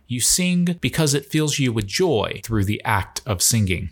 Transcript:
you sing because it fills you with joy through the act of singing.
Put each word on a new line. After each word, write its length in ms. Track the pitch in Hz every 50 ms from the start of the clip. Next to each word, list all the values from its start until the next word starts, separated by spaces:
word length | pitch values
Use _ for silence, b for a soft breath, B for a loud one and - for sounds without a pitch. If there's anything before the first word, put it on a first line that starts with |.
| _ -
you 140 | 123 123
sing 560 | - - - - 180 180 175 180 175 180 170 -
because 360 | - 135 - 165 160 143 139
it 100 | 143 -
fills 320 | - - 156 151 151 135 -
you 160 | 135 123 110
with 140 | 113 101 98
joy 540 | - - 185 175 120 104 92 82 85 - -
through 200 | - 117 107 98
the 160 | 98 107 - -
act 360 | - 107 95 92 - - - -
of 160 | - 101 87
singing. 480 | - - - 113 104 92 90 - - -